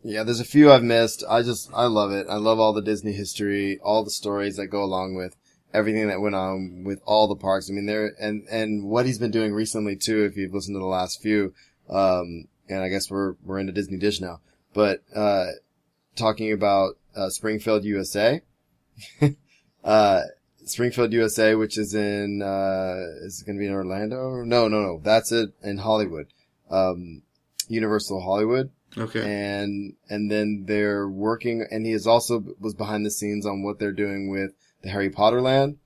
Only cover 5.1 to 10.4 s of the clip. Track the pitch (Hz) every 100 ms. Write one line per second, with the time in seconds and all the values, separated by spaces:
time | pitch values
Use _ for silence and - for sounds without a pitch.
5.1 | 92 90 _ _ _ _ 104 107 110 107
6.1 | 95 104 98 95 95 92 90 92 98 -
7.1 | 107 107 101 95 95 95 98 101 107 107
8.1 | - 107 107 - 113 110 107 98 113 127
9.1 | 113 117 110 110 104 110 113 104 98 -
10.1 | 110 104 98